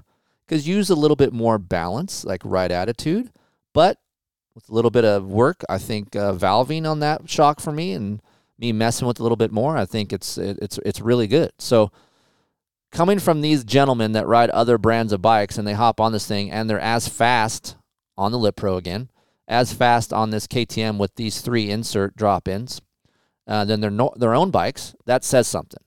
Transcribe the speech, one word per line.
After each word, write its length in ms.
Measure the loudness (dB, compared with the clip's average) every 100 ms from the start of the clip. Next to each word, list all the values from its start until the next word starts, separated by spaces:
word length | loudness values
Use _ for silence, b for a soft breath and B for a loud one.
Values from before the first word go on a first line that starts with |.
| -10 _ _ _ _
'cause 200 | -4 0
use 220 | 0 2
a 60 | 2
little 200 | 4 4
bit 160 | 2
more 260 | 2 0 0
balance, 680 | -2 -4 -2 -4 -6 -8 -8
like, 160 | -8
ride 280 | -2 -2 0
attitude, 600 | -2 -4 -4 -2 -2 -4 _ _ _ _
but 260 | 4 4 2 _ _ _ _ _ -20
with 140 | _
a 40 |
little 180 | 0 4
bit 140 | 4 4
of 200 | 2 0
work, 360 | 2 2 0 -6
I 80 | -6
think, 380 | -4 -8 -6 -4
uh, 180 | -2
valving 560 | 0 2 2 0 -4 -4
on 100 | -2
that 280 | -2 -4 -4
shock 300 | 2 2 2
for 120 | -6
me 220 | -6 -6
and 280 | -6 -6 -8 -12 _ _ _
me 140 | -4
messing 360 | 0 0 0 -4
with 100 | -2
it 20 |
a 40 |
little 120 | -2 0
bit 160 | 0
more, 260 | 0 -2 -2
I 80 | -2
think 260 | -4 -4
it's, 260 | -6 -8 -6
it, 200 | -6 -6
it's, 180 | -10 -6
it's 160 | -6 -4
really 280 | 0 2 2
good. 240 | 2 0 -6
So 320 | 2 4 4 -2 _ _ _ _ _ _ _ _ _
coming 280 | 0 2 2
from 220 | 2 0
these 220 | 2 0
gentlemen 500 | 2 2 4 2 0
that 120 | 0 4
ride 240 | 4 4
other 300 | 4 4 4
brands 340 | 4 2 0
of 80 | 2
bikes 380 | 4 2 2 -4
and 80 | -4
they 60 |
hop 260 | 0 0 2
on 120 | 0
this 140 | 0 -4
thing 240 | -4 -4
and 180 | -4 -2
they're 120 | -2
as 280 | 0 -2 -4
fast 680 | 0 2 4 0 -4 -12 -18 _ _ _ -4
on 140 | -2
the 80 | 0
Lit 160 | 0 0
Pro 220 | -4 -4
again, 340 | -4 -8 -10 _ _ _ -2
as 260 | 0 0
fast 380 | 2 4 4 2
on 200 | -2 -2
this 160 | -4 -4
K 180 | -4 -4
T 160 | -4
M 160 | -4 -2
with 160 | -4 -4
these 260 | -6 -6
three 280 | -2 -2 0
insert 460 | -4 -2 -2 -2 0
drop-ins, 640 | 0 0 -2 -8 -8 -14 -18 _ _ _ _ _ -6
uh, 180 | -2
than 180 | 0 -2
their 100 | -2
no-, 220 | 0 -2 0
their 180 | 2
own 160 | 2 2
bikes, 460 | 0 -2 -6 -14 -12 -2
that 180 | -2
says 240 | 2 2 2
something. 360 | -2 -8 -18